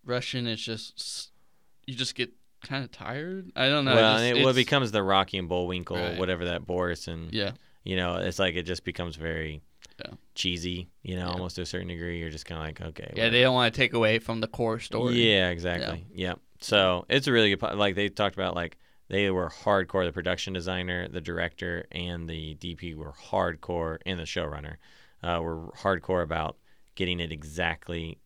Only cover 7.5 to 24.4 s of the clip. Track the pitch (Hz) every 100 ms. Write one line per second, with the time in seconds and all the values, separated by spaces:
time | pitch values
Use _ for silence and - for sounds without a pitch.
7.5 | 123 - - - 92 87 87 95 95 95
8.5 | 87 85 87 - 80 87 73 82 80 80
9.5 | 76 - _ - - - - _ - 92
10.5 | 87 90 90 90 _ - 92 90 90 92
11.5 | 90 87 90 90 87 87 85 82 78 -
12.5 | 82 78 78 85 78 - - 113 120 127
13.5 | 127 120 117 127 120 110 110 - 113 110
14.5 | - 117 113 - 113 123 120 113 101 90
15.5 | 85 87 87 - 82 95 90 90 85 _
16.5 | - - 104 95 90 - 139 139 120 107
17.5 | 98 98 101 101 92 101 - 104 95 92
18.5 | 87 85 - _ _ _ 98 101 92 87
19.5 | - - 101 92 95 90 80 87 90 -
20.5 | 92 85 92 90 90 92 87 80 85 85
21.5 | - 87 85 - - 87 87 82 80 78
22.5 | 76 87 82 87 78 76 67 - 98 90
23.5 | 80 - 87 82 80 - 90 80 -